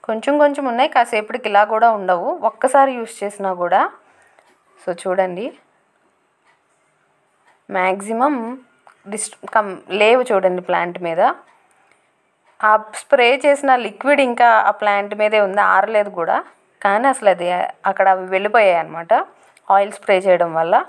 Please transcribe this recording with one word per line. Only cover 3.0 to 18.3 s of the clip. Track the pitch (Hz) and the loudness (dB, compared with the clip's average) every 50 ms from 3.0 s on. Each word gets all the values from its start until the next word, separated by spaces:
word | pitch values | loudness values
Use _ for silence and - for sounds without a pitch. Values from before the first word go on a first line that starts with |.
| 226 214 - - 202 | -10 -12 -12 -10 -10
చేసినా | 202 202 - 196 190 185 180 175 | -10 -10 -6 -6 -6 -4 -4 -2
కూడా. | 175 175 202 285 392 - - _ _ _ _ _ _ _ _ _ _ _ _ _ _ _ _ - | 0 0 0 0 0 -6 -14 _ _ _ _ _ _ _ _ _ _ _ _ _ _ _ _ -10
So, | - 175 175 - | -10 -10 -8 -6
చూడండి, | 190 180 190 190 185 180 180 220 285 - _ _ _ _ _ _ _ _ _ _ _ _ _ _ _ _ _ _ _ _ _ _ _ _ _ _ _ _ _ _ _ _ _ _ _ _ _ _ _ _ _ _ _ 202 190 | -4 -2 -2 -2 -2 -4 -8 -10 -12 -12 _ _ _ _ _ _ _ _ _ _ _ _ _ _ _ _ _ _ _ _ _ _ _ _ _ _ _ _ _ _ _ _ _ _ _ _ _ _ _ _ _ _ _ -4 -2
మ్యాక్సిమం | 180 185 190 202 196 208 226 226 254 294 302 254 226 226 247 262 254 _ _ _ _ _ _ _ _ 196 202 | -2 -2 -2 -4 -6 -8 -4 -2 -2 -2 -2 -4 -8 -10 -12 -16 _ _ _ _ _ _ _ _ _ -14 -12
డిస్-, | 208 - - - _ - - - | -10 -10 -12 -14 _ -20 -2 -2
కం-, | 226 208 202 185 - - - 180 202 208 | -2 -2 -2 -8 -12 -12 -8 -2 2 4
లేవు | 214 233 262 247 247 233 | 4 4 4 2 2 0
చూడండి | 190 190 185 185 180 180 - | 2 2 0 -2 -2 -4 -2
ప్లాంట్ | 180 175 170 175 175 180 180 170 | -2 -2 -2 -4 -8 -8 -6 -6
మీద. | 165 170 202 262 349 - - _ _ _ _ _ _ _ _ _ _ _ _ _ _ _ _ _ _ _ _ _ _ _ - 214 | -2 0 0 0 0 -2 -14 _ _ _ _ _ _ _ _ _ _ _ _ _ _ _ _ _ _ _ _ _ _ _ 0 2
ఆ | 214 214 214 226 - - - | 2 2 0 -4 -14 -16 -4
స్ప్రే | _ - 240 240 233 269 277 269 | _ 2 4 4 4 2 2 2
చేసిన | 294 285 277 285 269 262 247 233 | 2 2 2 2 2 2 2 0
లిక్విడ్ | 208 208 - - 262 294 285 277 | -6 -10 -6 0 0 2 2 2
ఇంకా | 247 240 233 247 240 226 214 - 196 | 0 2 2 4 4 4 4 4 2
ఆ | 214 - | 0 0
ప్లాంట్ | 220 208 202 202 202 202 208 208 | 0 0 0 0 -2 -6 -4 -2
మీదే | 214 214 214 214 208 | -2 0 2 2 0
ఉంది, | 190 190 208 202 190 185 | 0 0 0 2 4 4
ఆరలేదు | 190 196 208 226 214 208 202 190 175 | 2 2 2 0 -2 -2 -2 -4 -6
కూడా. | 165 165 - 277 370 - _ _ _ _ _ _ - | -4 -2 -2 -4 -4 -8 _ _ _ _ _ _ -2
కానీ | 202 196 214 247 277 262 | -2 0 2 0 0 -2
అసలు | - - 202 185 | 2 2 2 2
అది | 175 175 175 180 180 185 - - _ - 196 | 2 0 -4 -2 -2 -4 -6 -8 _ -4 -4
అక్కడ | 190 - 190 190 190 | -2 0 2 2 2
అవి | 185 185 185 | 0 0 -4